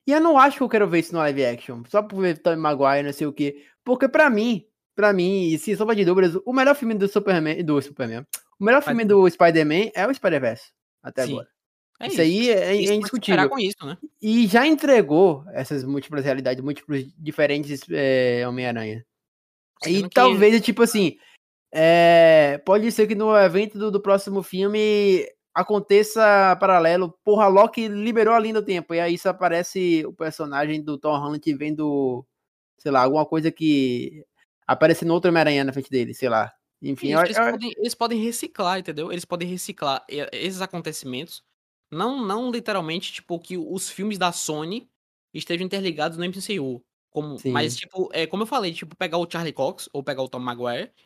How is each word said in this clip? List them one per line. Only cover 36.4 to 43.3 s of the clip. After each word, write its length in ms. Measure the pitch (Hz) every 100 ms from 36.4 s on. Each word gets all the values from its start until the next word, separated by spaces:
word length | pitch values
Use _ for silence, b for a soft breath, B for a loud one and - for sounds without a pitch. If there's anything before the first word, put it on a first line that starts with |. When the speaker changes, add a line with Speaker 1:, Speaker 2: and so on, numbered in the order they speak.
| 107 _ _ _
Speaker 1:
Enfim, 260 | 143 135 -
Speaker 2:
Isso, 80 | 156
Speaker 1:
eu, 60 | 175
Speaker 2:
eles 100 | 214
Speaker 1:
eu 140 | 233
Speaker 2:
podem, 220 | 226 233 -
eles 180 | 233
podem 260 | - 233 233
reciclar, 560 | 226 233 - - 180 190
entendeu? 340 | 175 151 165
Eles 120 | 175 -
podem 220 | 175 175
reciclar, 540 | 180 - 190 147 135 -
é, 200 | 147 143
esses 300 | 110 165 185
acontecimentos, 800 | 185 175 165 - 135 123 170 - _ _ _ _ _
não, 320 | 156 220 269
não 260 | 208 208 254
literalmente, 600 | 233 - 196 156 170 -
tipo, 260 | - _